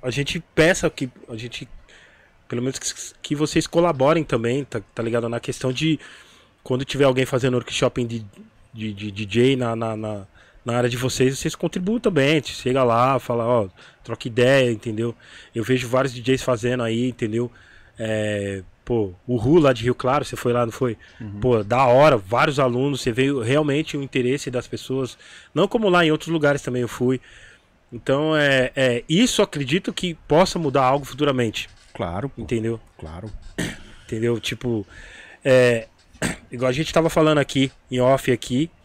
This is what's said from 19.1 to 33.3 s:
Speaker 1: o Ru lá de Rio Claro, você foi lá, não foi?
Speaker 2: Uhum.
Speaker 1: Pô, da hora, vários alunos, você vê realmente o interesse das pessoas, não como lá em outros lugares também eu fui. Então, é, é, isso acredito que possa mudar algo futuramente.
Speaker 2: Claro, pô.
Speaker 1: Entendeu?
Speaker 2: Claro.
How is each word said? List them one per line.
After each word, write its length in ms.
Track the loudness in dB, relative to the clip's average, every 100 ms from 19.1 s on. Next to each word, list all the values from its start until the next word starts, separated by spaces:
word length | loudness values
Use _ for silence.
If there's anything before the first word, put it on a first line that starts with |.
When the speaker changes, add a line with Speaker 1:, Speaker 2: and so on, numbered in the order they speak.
| -6 -4
Speaker 1:
o 100 | -2
Ru 220 | 4 4
lá 140 | 4
de 100 | 2
Rio 120 | -2
Claro, 300 | -2 0 -2
você 120 | -2 -4
foi 160 | -2
lá, 120 | 0
não 80 | -2
foi? 240 | -2 -4 -4 -14 -16
Speaker 2:
Uhum. 200 | -14 -4
Speaker 1:
Pô, 240 | 2 2
da 200 | 2 2
hora, 320 | 6 8 6 6
vários 440 | 2 0 2 2
alunos, 400 | 0 2 -2 -2
você 100 | -4
vê 160 | 0 0 0
realmente 540 | 0 2 2 0 -2 -6
o 60 |
interesse 480 | -4 -2 0 -2 -4
das 160 | -6 -6
pessoas, 500 | -12 -6 -6 -6 -10 -20 -20 -6
não 140 | 0 0
como 220 | 2 4
lá 160 | 4 4
em 60 |
outros 160 | 2 0
lugares 320 | 0 2 0
também 180 | -2 -4
eu 60 | -4
fui. 320 | 0 0 0 -4 -20 -20 -20 _ _ _
Então, 440 | -12 -2 0 2 2
é, 340 | 4 4 2 2
é, 280 | 0 0 0
isso 340 | 2 2 2
acredito 500 | 0 -2 -2 -2 -2
que 220 | -6 -8 -8 2
possa 300 | 4 4 2
mudar 260 | 0 2
algo 200 | 2 2
futuramente. 640 | -2 -2 0 2 0 -4 -10 -16 -20
Speaker 2:
Claro, 360 | -8 -6 -4 -8
pô. 120 | -10
Speaker 1:
Entendeu? 380 | -6 -4 -4 -6 -12 _
Speaker 2:
Claro. 320 | -16 -14 -14